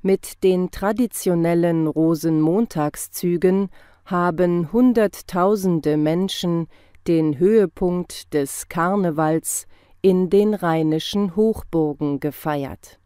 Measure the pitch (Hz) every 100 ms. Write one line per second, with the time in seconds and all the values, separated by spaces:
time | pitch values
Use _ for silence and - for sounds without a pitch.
0 | 190 190 - - 190 185 180 - 196 214
1 | 240 - - 175 165 170 170 165 156 151
2 | 160 165 165 160 156 185 233 - 147 -
3 | - - 180 175 185 190 196 - - _
4 | - 180 175 160 180 175 165 226 254 233
5 | 208 - - 185 180 208 185 170 151 151
6 | 151 165 190 - 180 170 165 - _ -
7 | - 165 160 139 180 220 190 - 185 180
8 | 180 - - 151 139 - - 175 175 202
9 | 180 151 156 160 - - - - _ -
10 | 190 185 185 196 208 208 175 160 156 156
11 | - 202 202 175 220 220 - 165 151 147
12 | 151 139 151 139 160 147 139 - - -